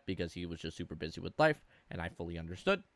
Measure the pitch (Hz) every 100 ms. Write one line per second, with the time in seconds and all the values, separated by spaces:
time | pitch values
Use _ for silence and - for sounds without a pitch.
0 | - 90 87 87 87 82 82 - 87 80
1 | 82 87 87 - 156 151 - - - -
2 | 85 - 85 85 82 92 - 196 -